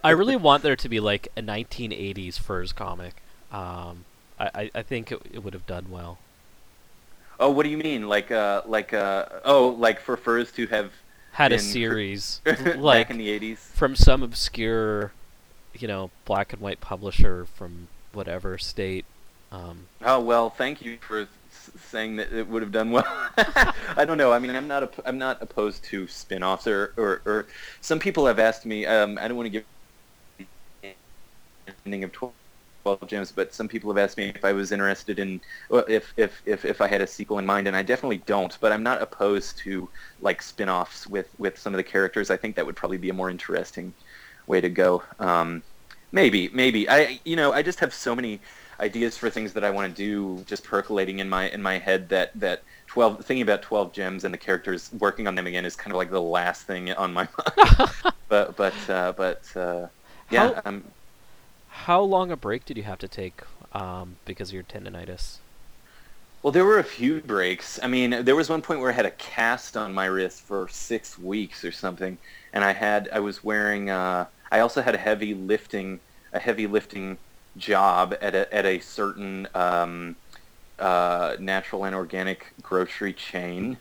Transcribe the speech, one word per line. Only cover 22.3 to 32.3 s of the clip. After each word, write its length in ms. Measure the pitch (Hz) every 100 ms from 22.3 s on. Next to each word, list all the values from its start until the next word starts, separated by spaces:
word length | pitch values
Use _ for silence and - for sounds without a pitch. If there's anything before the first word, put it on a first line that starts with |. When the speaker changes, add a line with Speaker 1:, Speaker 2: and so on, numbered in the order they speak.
Speaker 2:
it 160 | 113 107
would 140 | 113
have 100 | 107
done 180 | 110 113
well. 160 | 123 - -
<laughs> 120 | - - 214 - - - - 151
I 80 |
don't 140 | 147 160
know. 140 | 131
I 80 | 120
mean, 140 | 127 127
I'm 100 | 147
not 160 | 139
op-, 200 | 135 - 131
I'm 120 | 131
not 220 | 131 123
opposed 440 | 113 - 104 98
to 240 | - 98 92
spin-offs 580 | - - 95 92 95 113
or, 260 | 101 101 -
or, 260 | 104 92
or 220 | - 107 101 - - -
some 200 | - 160
people 260 | 196 170 135
have 140 | 110
asked 260 | 110 110 113
me, 200 | 107 104
um, 320 | 110 104 104
I 100 | 113
don't 80 | 120
wanna 140 | 117
give 140 | 110 - - - - _ _ - - - - - -
the 80 | - - - - - - - - - 95
ending 180 | 98 101
of 100 | 92
Twelve 220 | - 127